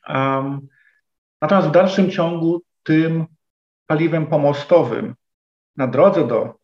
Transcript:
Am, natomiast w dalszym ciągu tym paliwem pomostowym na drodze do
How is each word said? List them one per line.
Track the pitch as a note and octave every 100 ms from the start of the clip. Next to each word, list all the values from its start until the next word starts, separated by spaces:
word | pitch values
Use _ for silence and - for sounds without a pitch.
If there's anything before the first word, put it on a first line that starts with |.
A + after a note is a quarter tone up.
Am, | - C3+ C3+ C3+ C#3 C#3 - _ _ _ _ _ _ _
natomiast | D#3 G3 D#3+
w |
dalszym | E3 F#3+ - F3+
ciągu | - E3+ E3+ E3 F3 _ _
tym | - D#3 E3 E3 D#3+ _ _ _ _ _ _
paliwem | D#3 D#3+ D#3+ C#3+
pomostowym | D#3 C#3+ C#3+ - F3 B2+ A2+ A2 B2 _ _ _ _ _ -
na | C3
drodze | B2+ F#3+ E3+ A#2
do | A2+ - -